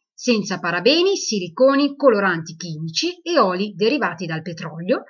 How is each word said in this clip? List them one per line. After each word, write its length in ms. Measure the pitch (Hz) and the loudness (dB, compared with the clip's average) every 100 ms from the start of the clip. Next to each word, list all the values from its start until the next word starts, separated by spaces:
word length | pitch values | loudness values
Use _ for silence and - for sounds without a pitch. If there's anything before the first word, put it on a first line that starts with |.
| _ | _
senza 460 | - 247 220 - 196 | -6 0 0 0 -2
parabeni, 580 | 175 175 202 320 381 392 | -2 2 4 4 4 0
siliconi, 800 | - 214 175 165 262 277 285 285 | -2 -4 -4 2 4 4 0 2
coloranti 580 | 277 202 196 165 160 165 | 4 4 2 -2 -4 -10
chimici 640 | 175 156 165 160 339 359 | -10 -8 -6 -4 -4 -6
e 160 | 339 330 | -2 2
oli 360 | 190 180 208 175 | 2 0 -4 -2
derivati 500 | 220 285 185 170 170 | 0 0 -2 -4 -6
dal 160 | 160 | -6
petrolio, 640 | 175 160 160 156 180 320 - | -8 -10 -12 -8 -2 -2 -4